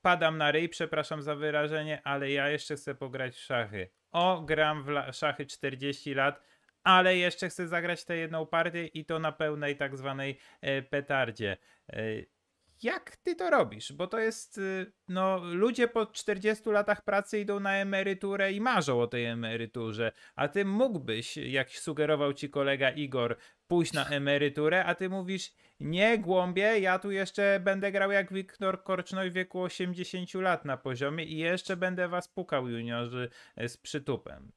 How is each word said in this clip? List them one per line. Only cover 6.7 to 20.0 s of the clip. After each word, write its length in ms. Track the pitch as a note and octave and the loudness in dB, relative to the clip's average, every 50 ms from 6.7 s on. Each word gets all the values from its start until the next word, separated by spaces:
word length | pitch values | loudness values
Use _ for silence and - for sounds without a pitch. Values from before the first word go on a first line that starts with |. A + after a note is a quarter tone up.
| _ _ _ | _ _ _
ale 340 | F3+ F#3 F#3 F#3 F#3 F#3 | 8 8 8 8 6 4
jeszcze 320 | F3+ F3 F3 - - F#3+ F3 | 4 2 0 0 -2 -6 -6
chcę 180 | - - F3+ | -6 -6 -6
zagrać 380 | E3 F3 E3+ E3 F3 F3 D#3+ - | -2 -2 -2 -2 -2 -4 -4 -4
tę 120 | - E3+ | -6 -4
jedną 280 | E3 E3 D#3 E3 D#3+ D#3+ | -4 -4 -4 -4 -6 -4
partię 400 | D#3 - E3 E3 F3 E3+ E3+ E3 | 0 0 0 0 0 -2 -4 -8
i 200 | - _ D#3+ D3+ | -6 _ -12 -6
to 140 | - E3 D#3+ | -4 -4 -2
na 120 | D#3+ D#3 | -2 -4
pełnej 460 | D3+ - D#3+ D3+ D3+ D3 D3 C#3+ C#3+ | -2 0 -2 -2 0 -2 -2 -2 -2
tak 200 | C#3+ C#3+ C3+ C3+ | -2 -4 -4 -4
zwanej, 400 | C3+ C3 C#3 C3+ C#3 C#3 C#3 C3+ - - - - _ | -6 -6 -6 -4 -4 -4 -6 -6 -8 -16 -20 -20 _
e, 200 | - D3 C3+ C3+ | -4 -2 -2 -2
petardzie. 760 | B2+ _ - C#3 C#3 - C#3+ C3+ B2+ A#2 G#2 - A2 G2+ F#2+ - _ _ _ _ _ - - | -2 _ -2 -4 0 0 0 2 2 0 -2 -4 -2 -2 -2 -4 _ _ _ _ _ -12 -8
E, 80 | A2 A2 A2 A2 - - _ _ _ _ _ _ _ _ _ _ _ A3+ | -6 -4 -4 -4 -6 -8 _ _ _ _ _ _ _ _ _ _ _ -4
jak 320 | A#3+ F4+ F4 - - - | -4 -4 -4 -8 -14 -20
ty 200 | _ _ F4+ E4+ | _ _ -4 -4
to 140 | E4 F#4 F4 | -2 0 4
robisz? 440 | D4 B3+ E3 G#2+ G#2+ G#2+ - - C#3+ | 4 4 4 2 -2 -10 -12 -12 -8
Bo 140 | C#3+ F3+ | -8 -6
to 120 | F#3 A3 A3+ | -4 -2 0
jest, 380 | A3 A3+ A3+ - - _ - | 0 -2 -2 -4 -14 _ -10
y, 340 | G#3 G3 F#3+ F#3+ F#3+ F#3 - _ _ _ | -6 -4 -4 -4 -4 -6 -8 _ _ _
no, 300 | - F3+ F#3 F#3+ F#3+ F#3+ | -6 -2 0 2 2 2
ludzie 500 | F#3 F3 F3 F3 F3+ G#3 B3 A#3 B3+ A#3+ | 0 -2 -4 0 2 2 2 4 2 0
po 180 | A#3 A#3+ A3+ G#3+ | 2 2 0 0
czterdziestu 680 | G#3+ _ - - - G#3 F#3+ G3 G#3+ G#3+ G#3+ - A3+ | 0 _ -6 -4 -4 -4 0 0 0 0 0 0 2
latach 320 | G#3 G#3 G#3 G#3 G#3 G#3 _ | 2 2 4 2 0 0 _
pracy 360 | - G3 G3+ G3+ - - G#3 | 0 0 0 0 0 -4 -2
idą 200 | G#3 G#3 G3+ G3+ | -2 -2 -2 -2
na 140 | G3 G3 G3 | 0 0 0
emeryturę 760 | G3 G3 G3 G3 F#3+ G3 G3 G3 F#3+ - G3 G3 G3 G3 G3 G3 | 0 0 0 0 0 0 0 -2 -2 -2 -2 0 2 2 0 2
i 80 | G3+ | 0
marzą 400 | A3 C4 A#3+ F#3+ D3+ C#3 B2+ A#2+ | 2 4 4 4 4 4 4 4
o 60 | A#2+ | 2
tej 180 | A2+ - A#2+ A#2+ | 2 0 -2 -2
emeryturze, 840 | A#2 A#2 A#2 A#2 A2 A2+ A#2 A#2 G#2+ - A#2+ A2+ A2 G#2+ A2 | -2 -2 -4 -4 -4 -4 -4 -6 -6 -6 -4 -4 -4 -2 0